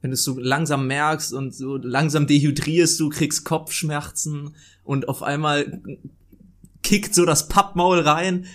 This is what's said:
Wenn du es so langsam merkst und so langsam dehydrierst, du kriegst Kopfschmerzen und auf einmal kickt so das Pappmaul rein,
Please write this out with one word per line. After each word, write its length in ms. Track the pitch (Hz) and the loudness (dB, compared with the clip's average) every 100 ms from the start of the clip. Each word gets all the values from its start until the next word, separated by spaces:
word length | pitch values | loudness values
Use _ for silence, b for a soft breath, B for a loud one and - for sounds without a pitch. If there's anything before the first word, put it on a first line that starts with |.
Wenn 100 | 131 | -6
du 40 | 131 | -2
es 80 | |
so 140 | - 131 | -2 -2
langsam 480 | 127 143 156 143 131 | -2 0 0 0 0
merkst 460 | 139 151 156 - | 0 0 -2 -4
und 200 | 131 135 - | -6 -8 -8
so 220 | 131 139 | -8 -6
langsam 500 | 127 131 156 151 147 | -2 0 2 2 4
dehydrierst, 720 | 147 147 - - 165 165 - | 4 4 0 2 2 4 2
du 100 | 151 | 0
kriegst 360 | - 151 - - | 0 -2 -2 -2
Kopfschmerzen 1120 | 160 156 - 156 147 - - 156 147 147 151 b b | -4 -4 -6 -4 -4 -6 -8 -6 -6 -10 -16 b b
und 260 | - 139 135 | -4 -2 -2
auf 140 | 127 | -4
einmal 580 | - 143 151 147 143 - 131 - - - _ - - _ - - | -4 -2 0 0 -2 -8 -12 -16 -18 -20 _ -20 -20 _ -20 -8
kickt 300 | - 202 - 180 | 0 0 2 2
so 100 | 170 | 4
das 220 | 147 - | 2 2
Pappmaul 520 | 202 196 170 180 175 | 2 2 2 4 4
rein, 440 | 147 156 185 180 B | 4 2 2 -2 B